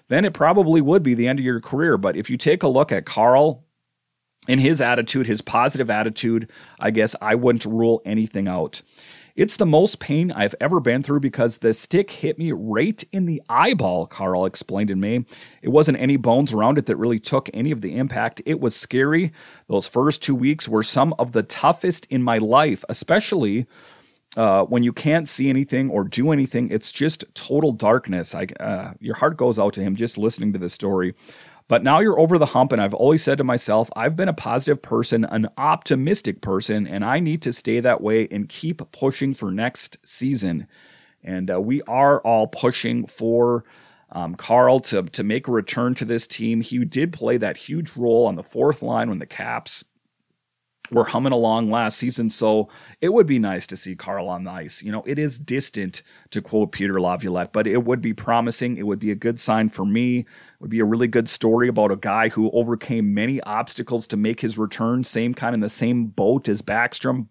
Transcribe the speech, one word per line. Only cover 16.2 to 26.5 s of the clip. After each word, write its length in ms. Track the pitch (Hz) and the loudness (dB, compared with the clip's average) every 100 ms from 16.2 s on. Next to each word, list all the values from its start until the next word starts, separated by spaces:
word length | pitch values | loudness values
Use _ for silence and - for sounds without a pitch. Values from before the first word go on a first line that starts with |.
| 120 120 143 | 4 2 2
around 240 | 110 113 147 | 2 2 2
it 80 | - | 0
that 100 | - | -2
really 240 | 113 117 | 0 -2
took 300 | - 127 - | -2 -4 -4
any 180 | - 143 | -4 -4
of 100 | 127 | -4
the 160 | 95 90 | -4 -4
impact. 440 | 131 104 113 - - | -4 -2 -4 -6 -6
It 160 | 156 | -2
was 120 | 120 | -2
scary. 600 | - - 127 139 160 175 - - - - | -4 -2 0 2 2 -2 -6 -18 -20 -4
Those 200 | 101 - | -2 0
first 360 | 123 143 143 | 0 2 0
two 120 | - 131 | -2 0
weeks 340 | 127 156 - | 0 0 0
were 140 | 110 | 0
some 300 | 107 131 151 - | 0 2 0 0
of 140 | 123 | 0
the 100 | 117 | 0
toughest 600 | 107 - 143 139 185 170 - | -2 0 0 2 -2 -4 -4
in 140 | 131 | -2
my 140 | 123 113 | 0 0
life, 480 | 110 131 156 185 - | 2 4 4 0 -6
especially, 800 | 113 - 180 - 190 107 107 127 - - - _ _ _ - | -8 0 0 2 0 0 -2 -4 -12 -20 -20 _ _ _ 0
uh, 260 | 110 98 | 4 4
when 200 | 90 120 | 4 2
you 100 | 120 | 0
can't 340 | 117 151 160 151 | 0 0 0 0
see 220 | - 139 | -2 0
anything 400 | 131 139 127 135 | 0 0 -2 0
or 160 | 101 95 | 0 -2
do 260 | - 143 | 0 2
anything. 380 | 147 131 | 2 0